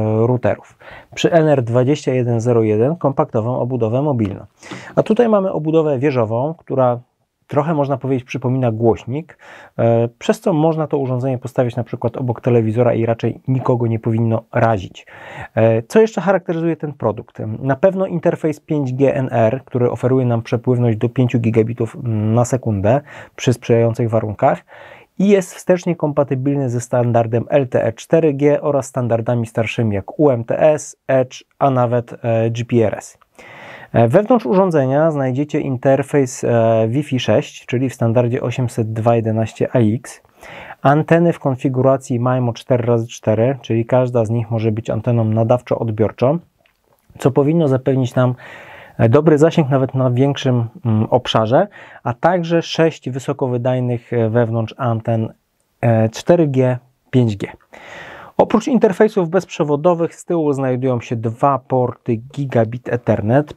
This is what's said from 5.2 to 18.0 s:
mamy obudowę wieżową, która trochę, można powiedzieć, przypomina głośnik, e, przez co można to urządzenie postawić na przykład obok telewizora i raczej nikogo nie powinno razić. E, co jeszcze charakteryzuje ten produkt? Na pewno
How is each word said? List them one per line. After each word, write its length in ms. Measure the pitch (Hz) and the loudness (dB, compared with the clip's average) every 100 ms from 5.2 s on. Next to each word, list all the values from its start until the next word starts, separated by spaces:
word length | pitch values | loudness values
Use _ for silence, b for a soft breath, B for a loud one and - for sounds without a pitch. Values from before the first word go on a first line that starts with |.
| 233 | 2
mamy 240 | 208 190 | 2 0
obudowę 460 | 160 156 160 151 131 | -4 0 0 2 0
wieżową, 560 | 147 127 107 113 143 | 0 0 -2 -2 -4
która 460 | 160 - 123 127 120 - _ _ _ - | -6 -6 0 0 0 -8 _ _ _ -6
trochę, 280 | 135 147 | -2 0
można 220 | 151 139 135 | 0 -2 -2
powiedzieć, 280 | 131 131 | -2 -4
przypomina 480 | - 131 127 131 123 | -4 -6 -2 0 0
głośnik, 640 | 110 117 92 - 139 170 - B B B - | 2 2 0 -4 -10 -10 -20 B B B -2
e, 300 | 117 117 117 - | 2 2 0 -4
przez 220 | - 220 | -4 -2
co 120 | 220 | 0
można 340 | 156 160 160 151 | 2 2 0 -2
to 120 | 147 | -2
urządzenie 400 | 131 127 135 127 | -2 -4 -4 -6
postawić 380 | 113 - 123 117 | -6 -2 -2 -4
na 80 | |
przykład 320 | 113 - 117 - | -8 -4 -6 -4
obok 240 | 123 113 | -6 -2
telewizora 540 | 127 120 110 110 120 | 2 2 2 2 2
i 120 | 113 113 | 2 0
raczej 340 | 113 117 - - | -2 -4 -6 -4
nikogo 380 | 131 127 123 120 | -2 0 0 0
nie 120 | 113 | -2
powinno 440 | 117 113 113 113 - | -2 0 0 -2 -2
razić. 540 | 120 117 107 92 - - B B B B | 0 0 0 -4 -16 -20 B B B B
E, 280 | 113 113 113 | 0 2 2
co 180 | - 214 | 0 2
jeszcze 200 | 220 214 | 2 0
charakteryzuje 560 | 175 190 180 165 165 156 | 0 0 0 -4 -2 -4
ten 160 | - | -8
produkt? 460 | - 113 110 - - 113 113 | -4 -4 -4 -10 -12 -10 -6
Na 180 | 135 131 | -4 0
pewno 300 | 190 190 | 0 0